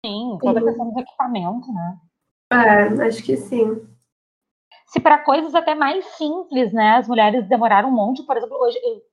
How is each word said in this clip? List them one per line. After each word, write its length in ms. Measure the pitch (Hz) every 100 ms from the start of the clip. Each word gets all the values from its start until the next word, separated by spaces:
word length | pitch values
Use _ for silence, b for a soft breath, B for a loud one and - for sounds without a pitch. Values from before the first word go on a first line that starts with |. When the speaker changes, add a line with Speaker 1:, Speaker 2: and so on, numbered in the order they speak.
Speaker 1:
Sim, 320 | 226 208 247 190
toda 200 | 254 226
a 40 |
Speaker 2:
Sim. 60 | 226
Speaker 1:
questão 220 | 233 233
dos 120 | 226
equipamentos, 680 | - _ 254 226 175 233 254
né? 220 | 202 170 185 _ _ _ _ _
Speaker 2:
É, 540 | 247 233 208 208 214 226
acho 160 | 226
que 120 | - -
sim. 440 | - 247 220 220 - _ _ _ _ _ _ _ _ b _
Speaker 1:
Se 120 | -
pra 160 | 311 294
coisas 360 | - 285 320
até 200 | 311 330
mais 300 | 302 277 359 - -
simples, 540 | 302 330 349 262 233
né, 240 | 226 214 233
as 120 | 226
mulheres 400 | 240 214 240 190
demoraram 400 | 240 226 202 240
um 40 |
monte, 300 | 247 202 262
por 120 | 269 247
exemplo, 200 | 453 523
hoje 160 | 494 480
eu 120 | 480 440 _